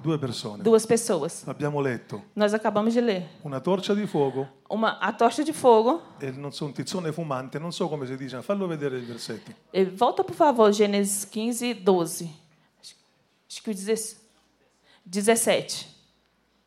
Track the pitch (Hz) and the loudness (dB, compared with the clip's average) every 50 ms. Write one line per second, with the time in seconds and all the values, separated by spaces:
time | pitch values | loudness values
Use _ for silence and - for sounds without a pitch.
0 | 135 160 160 147 156 127 113 - - 110 104 - 190 226 220 220 220 220 233 226 | -2 -2 -2 0 -2 -4 -6 -6 -8 -8 -8 -2 4 6 6 6 6 4 0 0
1 | - - 196 156 139 170 - - - 143 127 127 143 147 147 143 139 135 117 110 | 2 0 -2 -2 -2 -4 -6 -8 -10 -10 -6 -4 -4 -2 0 0 0 0 -2 -4
2 | - - 110 101 - - _ 208 208 208 208 214 220 220 202 208 220 226 226 247 | -6 -10 -12 -12 -12 -8 _ 0 2 2 2 0 0 0 0 2 0 2 2 2
3 | 240 233 190 180 170 156 - - - 147 135 131 - 175 196 196 196 - 202 208 | 2 2 0 -2 -4 -10 -14 -14 -10 -8 -8 -4 -2 0 0 0 0 0 0 0
4 | 208 - - 151 143 135 123 135 139 - - _ _ - - 220 220 196 - - | -2 0 0 0 0 0 0 -4 -6 -8 -10 _ _ -6 -2 0 0 0 0 0
5 | 185 208 226 - 233 233 - 302 285 311 294 - - 254 226 220 220 247 320 339 | -2 -2 2 2 2 2 2 0 -2 -2 -2 4 6 8 8 8 6 4 2 0
6 | - - - - 139 135 127 139 143 139 - - 156 143 - - 131 - - 180 | -4 -10 -14 -10 -10 -10 -8 -8 -10 -10 -8 -8 -8 -6 -6 -6 -6 -6 -6 -4
7 | 170 156 139 170 170 147 135 127 131 127 - 143 165 175 - - 185 156 151 143 | -4 -4 -4 -4 -4 -4 -4 -4 -6 -6 -8 -8 -8 -8 -4 -2 -2 -2 -2 -4
8 | 131 123 135 131 139 123 127 123 113 - 202 202 190 175 165 147 143 139 127 127 | -6 -6 -6 -8 -8 -10 -10 -8 -4 -2 -2 -2 -2 -2 -4 -4 -4 -4 -4 -6
9 | 120 117 117 113 - - 113 104 - - - - _ _ - 185 190 185 185 196 | -8 -10 -10 -10 -10 -10 -10 -10 -12 -16 -20 -20 _ _ 0 0 0 0 2 2
10 | 233 285 - - 381 370 - - 330 294 240 240 220 208 208 208 208 202 202 202 | 2 2 2 0 -2 -2 2 4 4 6 6 8 6 6 6 4 4 2 2 2
11 | 202 196 202 - - - - 214 220 240 240 226 240 247 233 190 180 202 185 175 | 0 0 -2 -6 -8 -8 -8 -6 -4 -4 -4 -2 -4 -4 -4 0 2 4 4 4
12 | 165 160 - - 175 165 151 - _ _ _ _ _ _ _ _ - - - _ | 2 0 -4 -8 -10 -10 -12 -16 _ _ _ _ _ _ _ _ -20 -20 -20 _
13 | _ _ _ _ _ _ _ _ _ - - - - 226 208 190 190 214 226 220 | _ _ _ _ _ _ _ _ _ -18 -18 -10 -8 -6 -6 -4 -2 -2 -2 -2
14 | - - - - _ _ _ _ _ _ _ _ _ _ _ _ _ _ _ _ | -2 -6 -12 -16 _ _ _ _ _ _ _ _ _ _ _ _ _ _ _ _
15 | _ 175 180 208 196 226 226 226 - 220 165 110 - - - - - - - _ | _ -6 -4 0 2 4 4 4 4 2 2 2 0 -4 -8 -10 -12 -14 -20 _
16 | _ _ _ _ _ _ _ _ _ _ _ _ _ | _ _ _ _ _ _ _ _ _ _ _ _ _